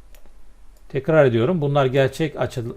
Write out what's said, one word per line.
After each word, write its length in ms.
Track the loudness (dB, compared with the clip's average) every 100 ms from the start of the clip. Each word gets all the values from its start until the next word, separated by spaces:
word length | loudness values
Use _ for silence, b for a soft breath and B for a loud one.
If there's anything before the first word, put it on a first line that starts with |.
| -20 -20 -20 -20 -20 -20 -20 -20 -12
Tekrar 360 | -8 2 4 6
ediyorum. 360 | 4 2 0
Bunlar 240 | 0 0 2
gerçek 560 | 2 0 0 -6 -4
açı 220 | -6 -6 -10